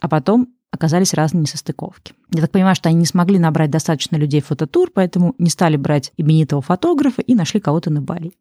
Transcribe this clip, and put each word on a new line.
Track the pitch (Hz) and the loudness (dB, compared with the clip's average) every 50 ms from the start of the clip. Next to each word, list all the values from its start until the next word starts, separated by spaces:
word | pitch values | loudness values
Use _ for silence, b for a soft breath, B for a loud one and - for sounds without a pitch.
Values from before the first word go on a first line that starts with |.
а | - 147 | -4 -2
потом | 156 156 135 - 208 247 247 - _ _ _ _ | -2 0 2 2 2 2 0 0 _ _ _ _
оказались | - - - 156 147 180 190 - - | -6 -4 -2 0 2 2 2 0 0
разные | - 156 151 - 175 | 0 0 0 0 0
несостыковки. | 156 139 - 151 - - 151 - - 185 - _ _ - - _ _ _ | -2 -2 -4 -8 -10 -10 -10 -10 -12 -14 -14 _ _ -20 -20 _ _ _
Я | - 165 | -2 -2
так | 156 - | 0 0
понимаю, | - 196 185 190 185 | 2 2 2 2 2
что | - - 170 | 2 2 2
они | 160 170 | 2 2
не | 170 | 2
смогли | 147 - 180 175 175 202 185 | 2 2 2 2 2 2 2
набрать | 170 160 151 160 160 147 | 2 2 2 2 0 0
достаточно | 139 160 - - 160 135 - - 165 | 0 -2 -2 -2 -4 -4 -4 -4 -2
людей | 151 151 147 139 151 | -2 0 0 0 -2
в | 135 | -2
фототур, | - 151 - 156 143 - 349 359 349 | -2 -4 -6 -6 -2 0 0 0 0
поэтому | - 202 185 175 - 180 180 175 - - | 0 0 -2 0 0 0 0 0 0 0
не | 175 170 | -2 -2
стали | - - 185 165 156 | 0 2 2 2 2
брать | 143 135 - 151 143 131 - - | 0 0 0 0 -2 -2 -4 -6
именитого | - 156 147 160 160 156 - 156 143 | -2 0 2 4 4 2 2 0 -2
фотографа | 135 - 175 180 - 339 349 277 294 277 226 - | -2 -2 -2 0 0 0 0 2 0 0 -2 -2
и | 220 - 254 | -2 0 0
нашли | 214 165 - - 214 | 0 0 0 -4 -2
кого-то | - - 147 170 - 170 | -2 -2 -2 -2 -2 -2
на | 151 147 | -4 -4
Бали. | 135 - 165 175 160 170 - _ | -4 -6 -8 -8 -10 -12 -14 _